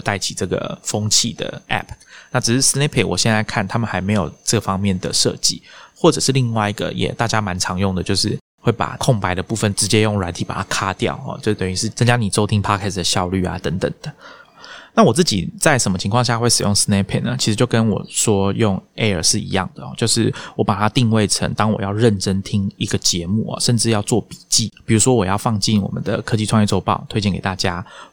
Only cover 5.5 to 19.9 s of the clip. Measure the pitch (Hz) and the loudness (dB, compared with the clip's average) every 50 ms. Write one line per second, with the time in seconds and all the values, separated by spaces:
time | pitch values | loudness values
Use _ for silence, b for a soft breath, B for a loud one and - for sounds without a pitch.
5.5 | - - B B B B B B B - - 170 - - - - 131 135 127 117 | -2 -4 B B B B B B B 2 4 4 4 4 0 0 2 2 0 0
6.5 | 113 113 104 104 104 - 90 82 - - 95 - - - 117 110 113 110 107 95 | 0 0 0 0 -2 -4 -6 -6 -4 -2 -4 -4 -2 -2 -2 0 0 -2 -2 -2
7.5 | 90 92 - - 92 92 98 95 92 90 85 - 101 - 110 104 - - - _ | -4 -4 -4 -4 -2 0 0 0 0 -2 -2 0 0 0 0 0 -2 -4 -8 _
8.5 | _ _ - 120 110 - - - - - - - 123 101 101 92 90 90 90 - | _ _ -2 -2 0 0 -2 -6 -4 -2 0 2 2 2 0 -2 -2 -2 -4 -4
9.5 | 113 107 117 104 95 - 107 95 - 110 107 110 104 101 92 87 87 - 104 - | -2 0 0 0 0 0 0 2 4 4 4 2 0 0 -2 -2 -4 -6 -6 -6
10.5 | - - 90 - - - 101 95 90 - - 87 - - 131 - - - - 110 | -6 -6 -6 -4 -4 -2 -2 -2 -2 -2 -2 -2 -2 -4 -8 -10 -10 -4 -2 -2
11.5 | 107 - 98 92 90 92 117 107 - - 120 117 120 117 110 95 - 113 104 101 | -2 0 -2 -4 -2 -2 -4 -4 -2 0 2 4 4 2 2 0 0 0 0 2
12.5 | 110 104 - - 104 101 98 101 90 92 82 - - 101 90 87 95 95 90 87 | 2 0 2 2 0 0 -2 -4 -4 -2 -2 0 0 0 0 0 0 0 0 -2
13.5 | 85 87 - 87 82 95 - - - - - 151 - B B B B B B B | -4 -4 -4 -4 -2 -2 -2 -4 -4 -6 -12 -16 -16 B B B B B B B
14.5 | B B B B B B B B B 233 - 120 110 151 180 - 110 92 82 - | B B B B B B B B B 4 4 6 6 4 2 2 2 0 -2 -4
15.5 | - - - 165 143 120 - 107 90 92 - 101 117 123 120 117 117 113 120 120 | -6 0 2 4 4 4 2 0 0 0 -2 0 0 2 2 2 0 0 2 2
16.5 | - - - 101 101 - - - 104 98 95 - - 104 - 110 113 131 - - | 2 2 2 2 2 2 2 2 2 2 2 2 -2 -2 -2 -2 -4 -2 0 0
17.5 | 104 101 101 - - 113 113 110 95 - - - - - - 117 104 98 98 98 | 2 2 2 2 2 2 2 2 0 0 -4 -6 -4 -2 2 2 2 2 2 0
18.5 | 98 113 117 104 95 - - _ _ - 117 107 95 82 - - - 107 - - | 0 2 2 2 0 -2 -4 _ _ -2 0 0 0 0 0 0 0 0 -2 -2
19.5 | - 95 92 - - - - 131 | -2 -2 -2 -4 -8 -14 -14 -14